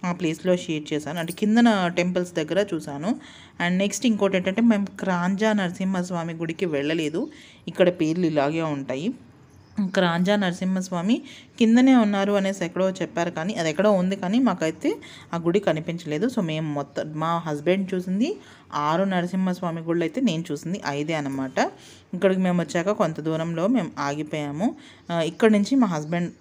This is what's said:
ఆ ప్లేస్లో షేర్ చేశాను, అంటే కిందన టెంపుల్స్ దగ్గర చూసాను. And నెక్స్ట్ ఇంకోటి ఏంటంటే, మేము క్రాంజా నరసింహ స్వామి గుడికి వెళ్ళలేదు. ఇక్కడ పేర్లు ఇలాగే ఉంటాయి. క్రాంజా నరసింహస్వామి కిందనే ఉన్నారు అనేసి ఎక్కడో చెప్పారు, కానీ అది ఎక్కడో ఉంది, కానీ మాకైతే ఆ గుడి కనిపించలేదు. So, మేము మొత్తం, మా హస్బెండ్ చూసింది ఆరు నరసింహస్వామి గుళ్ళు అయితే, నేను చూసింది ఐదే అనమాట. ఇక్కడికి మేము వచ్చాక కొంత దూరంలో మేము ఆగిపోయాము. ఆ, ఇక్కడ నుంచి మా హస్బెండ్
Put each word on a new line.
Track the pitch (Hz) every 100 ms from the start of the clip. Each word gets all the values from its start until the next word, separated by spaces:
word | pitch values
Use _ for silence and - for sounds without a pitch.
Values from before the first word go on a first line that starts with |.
| 180
ఆ | 175
ప్లేస్లో | 175 160 185 180
షేర్ | 180 156 151
చేశాను, | 151 151 170
అంటే | 165 -
కిందన | 208 220 240 208 180 175
టెంపుల్స్ | 180 180 175 175
దగ్గర | 156 170 208
చూసాను. | 160 156 143 170 294 - - - - 175
And | 185
నెక్స్ట్ | 202 - 254
ఇంకోటి | 208 196 190
ఏంటంటే, | 185 190 233
మేము | 208 196 -
క్రాంజా | 190 175 175 190 220 214
నరసింహ | 180 180 190 190 180
స్వామి | 175 165 165
గుడికి | 165 165 180 147
వెళ్ళలేదు. | 143 165 151 165 302 - - - -
ఇక్కడ | - 180 180
పేర్లు | 156 165 170
ఇలాగే | 151 139 160 160 143
ఉంటాయి. | 135 131 180 269 - - - - - - 190
క్రాంజా | 190 180 170 180 208
నరసింహస్వామి | 190 175 185 185 185 180 180 277 - - - -
కిందనే | 220 233 262 262
ఉన్నారు | 214 202 196 202
అనేసి | 190 196 170
ఎక్కడో | 180 190 185
చెప్పారు, | 160 - 170 156
కానీ | 165 214
అది | 165
ఎక్కడో | 156 208 196
ఉంది, | 180 196
కానీ | 180 226 254
మాకైతే | 185 160 160 - 453 - - -
ఆ | 170 170
గుడి | 180 202
కనిపించలేదు. | 160 165 170 156 151 220
So, | 240 170
మేము | 156 160 143
మొత్తం, | 143 - 151 156
మా | 160 170 165
హస్బెండ్ | 147 151 190 185
చూసింది | 185 180 190 277 427 - - - - 147
ఆరు | 165 196
నరసింహస్వామి | 185 175 185 185 180 180 165 165
గుళ్ళు | 170 165
అయితే, | - 254
నేను | 165 165
చూసింది | 143 160 185 - 143
ఐదే | 151 160
అనమాట. | 143 135 131 160 294 - - - _ 180
ఇక్కడికి | 190 190 185
మేము | 180
వచ్చాక | 160 180 175 208
కొంత | 175 156 156
దూరంలో | 160 165 165 185 254
మేము | 165 - 143
ఆగిపోయాము. | 147 151 160 147 143 226 330 - - -
ఆ, | 170 165
ఇక్కడ | 175 226 208
నుంచి | 202 277
మా | 226 160
హస్బెండ్ | 151 175 170 -